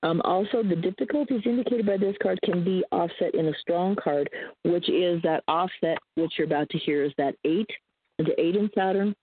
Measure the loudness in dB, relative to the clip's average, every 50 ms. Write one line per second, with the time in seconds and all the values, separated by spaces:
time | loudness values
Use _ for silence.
0 | 0 0 0 0 2 2 2 2 0 0 0 0 2 2 0 0 0 -2 -2 -2
1 | -4 -2 0 -2 0 0 -2 -2 0 0 0 0 0 0 0 0 2 2 2 2
2 | 2 0 0 0 0 0 0 0 0 0 0 0 2 2 2 0 0 0 0 -2
3 | -2 -2 -2 -2 -2 0 0 0 0 0 -2 -4 -4 -2 -2 0 2 0 0 0
4 | 0 0 0 0 0 -2 -4 -10 -12 -12 -14 _ _ 0 0 0 0 0 0 2
5 | 2 2 0 0 0 0 0 0 0 0 0 0 0 -2 -2 -2 -2 -2 -2 -2
6 | _ _ _ -2 -2 -2 0 -2 0 0 2 0 0 0 -2 -4 -2 0 0 2
7 | 0 0 0 0 -2 -2 -2 -2 _ 0 0 0 0 -2 -6 -16 _ _ _ _
8 | _ _ _ _ 0 0 2 2 2 2 2 2 0 2 0 0 2 2 2 2
9 | 2 0 -2 _